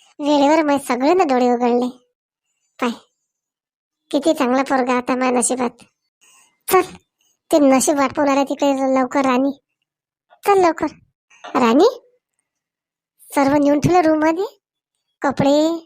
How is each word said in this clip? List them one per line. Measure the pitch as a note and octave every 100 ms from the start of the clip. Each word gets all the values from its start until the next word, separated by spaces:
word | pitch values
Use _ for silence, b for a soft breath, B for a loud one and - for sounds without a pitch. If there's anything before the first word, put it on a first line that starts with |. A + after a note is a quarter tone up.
| b b
वेळेवर | C#4+ D4 C#4 D#4+ D4+
माझे | C#4+ C#4
सगळे | B3 C#4
ना | F4+ E4
डोळे | B3 B3
उघडले. | A#3+ A#3+ A#3+ B3 - _ _ _ _ _ _ _ -
पाय, | B3 - _ _ _ _ _ _ _ _ _ _ -
किती | D4 E4
चांगला | D#4 B3 C4
पोरगा | C4+ C4+ B3 B3
होता | B3 B3+
माझ्या | B3+ B3
नशिबात. | A#3 C4 A#3+ - - _ _ _ b b b b -
चल, | F#4 - - _ _ _ _ -
ते | D#4+
नशीब | C#4 C4 - C#4+
वाट | C4+ -
पाहून | C#4+
आलं | C#4
तिकडे | C#4 C#4+ C#4+ C4+ C4+ C4
लवकर | B3+ C#4+ C4
राणी. | B3 C#4 - _ _ _ _ _ _ _ _
चल | - G4
लवकर. | F4 D#4+ D#4 - _ _ _ _ - C4
राणी, | A#3+ B3+ G#4+ - _ _ _ _ _ _ _ _ _ _ _ _ -
सर्व | D4 C4+ D4
नेऊन | C#4+ C#4+
ठेवलं | - F4+
रूम | D#4+ D#4
मध्ये? | D#4 E4 A4 - _ _ _ _ _ _
कपडे, | C#4+ B3 C#4 D4 D#4+ E4+